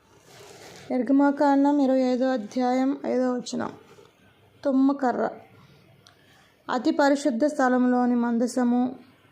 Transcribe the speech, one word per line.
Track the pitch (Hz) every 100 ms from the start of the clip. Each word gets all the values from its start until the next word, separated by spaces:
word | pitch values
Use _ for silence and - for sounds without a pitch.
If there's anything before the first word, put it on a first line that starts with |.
| _ _ _ - - - - - -
నిర్గమాకాండం | 254 240 277 285 285 285 277 285 294
ఇరవై | 269 262
ఐదో | 254 247 262
అధ్యాయం | 254 208 254 247 254 269 277 254
ఐదో | 247 254
వచనం. | 247 - 240 - - - - - _ _ _ _ _ 285
తుమ్మకర్ర. | 262 269 277 254 220 220 - - - - _ _ _ _ _ _ _ _ _ -
అతి | 254 311
పరిశుద్ధ | 320 277 285 302 226 294
స్థలంలోని | 294 254 254 247 247 247 240
మందసము, | 240 233 247 254 240 247 247 - - _ _